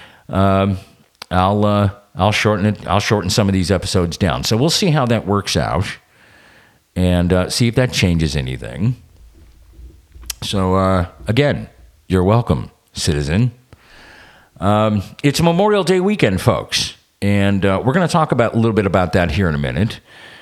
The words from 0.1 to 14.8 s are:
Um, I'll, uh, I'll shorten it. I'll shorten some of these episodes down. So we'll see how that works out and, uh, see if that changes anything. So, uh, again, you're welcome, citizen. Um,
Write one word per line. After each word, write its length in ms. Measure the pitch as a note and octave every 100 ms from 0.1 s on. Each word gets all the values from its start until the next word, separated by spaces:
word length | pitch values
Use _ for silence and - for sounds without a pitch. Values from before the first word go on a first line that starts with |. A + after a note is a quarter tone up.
| - -
Um, 480 | F#2+ G2 F#2+ G2 F#2+ - _ _ _ -
I'll, 340 | F2+ F#2+ G#2 G#2
uh, 240 | G#2 G2+ - _ -
I'll 160 | F#2+
shorten 360 | G#2 A2 G#2+ G#2+
it. 200 | F#2+ -
I'll 120 | F#2+
shorten 300 | - G#2+ -
some 200 | - G2+
of 40 |
these 180 | F#2+ E2+
episodes 440 | F#2 F#2 G2 E2+ D#2
down. 260 | F2+ B1+
So 140 | - A2
we'll 120 | D#3
see 220 | - G3
how 140 | D3+ A#2+
that 180 | A2+ F2+
works 320 | G2+ F#2+ -
out 280 | A#1+ C#2 F#2 - _ _ - - - - _ _ _ -
and, 380 | F2+ F2+ F2
uh, 160 | F#2 F2
see 180 | - A#2
if 80 | -
that 160 | B2+
changes 440 | - F#2 E2+ D#2 C#2+
anything. 600 | B1+ B1+ A1+ C2 A2 B2 - - - - - - - - - - _ - - -
So, 340 | - G2+ F#2 F#2+
uh, 320 | F#2+ F#2+ F2 - -
again, 400 | A2+ C#3+ A2 A2 - - _ -
you're 160 | F#2
welcome, 460 | F#2 A2+ - C#2+ G1+ _ _
citizen. 580 | - - D2 C#2+ F2+ B2 - _ - _ - - - - - _ -
Um, 420 | F#2+ G#2+